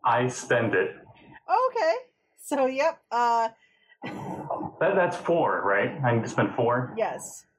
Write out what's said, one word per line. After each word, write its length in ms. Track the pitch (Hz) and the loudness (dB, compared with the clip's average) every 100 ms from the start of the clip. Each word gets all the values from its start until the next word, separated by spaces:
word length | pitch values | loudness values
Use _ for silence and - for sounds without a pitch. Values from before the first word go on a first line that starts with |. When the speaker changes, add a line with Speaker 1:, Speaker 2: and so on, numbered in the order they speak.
Speaker 1:
I 240 | 120 120 127 | 2 2 0
spend 460 | - - 120 113 | -4 0 2 4
it. 180 | 95 95 - - - - - - 392 508 | 0 0 -4 -20 -20 -20 -20 -2 2 2
Speaker 2:
Okay. 240 | 480 330 466 508 _ _ _ | 2 0 0 -6 _ _ _
So, 220 | - 277 262 | -4 0 0
yep, 340 | 262 311 320 _ | 2 0 -2 _
uh, 380 | 233 240 233 226 - _ _ _ _ - - - - - - - - | 0 2 2 0 -4 _ _ _ _ -12 -10 -10 -10 -8 -6 -8 -2
Speaker 1:
That, 160 | 165 190 | 0 2
that's 200 | 175 - | 0 -2
four, 440 | - 170 127 87 | 0 2 2 0
right? 280 | 95 98 123 160 | 0 0 0 0
I 120 | 123 117 | 2 2
need 80 | |
to 60 | 110 | 0
spend 240 | - 104 - | 0 0 0
four? 380 | 117 123 123 220 | 0 0 -2 -4
Speaker 2:
Yes. 480 | 190 - - - _ | -4 -4 -12 -18 _